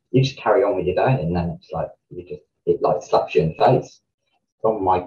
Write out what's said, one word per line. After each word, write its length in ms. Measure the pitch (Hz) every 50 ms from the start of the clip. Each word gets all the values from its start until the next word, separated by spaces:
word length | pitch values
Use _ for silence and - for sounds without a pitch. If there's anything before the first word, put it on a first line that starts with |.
| _ _
you 120 | - 127 135
just 140 | - -
carry 260 | - - 113 104 98 98
on 140 | 101 95
with 80 | 92 87
your 100 | 90 90
day, 280 | - - 131 131 - -
and 120 | 82 90
then 240 | 87 85 85 80 -
it's 140 | - - 80
like, 160 | 80 80 - - - _ _
you 120 | - 87 - -
just, 140 | 87 - - _ _ _ _
it, 160 | - 85 - -
like, 200 | - 90 - -
slaps 320 | - - - - - -
you 60 | -
in 140 | 160 160 -
the 80 | - 110
face. 360 | 117 135 - - - - _ _ _ _ _ _ _ _ _ _ _ _ _ -
"Oh 160 | 110 104 95
my 280 | 95 92 92 92 90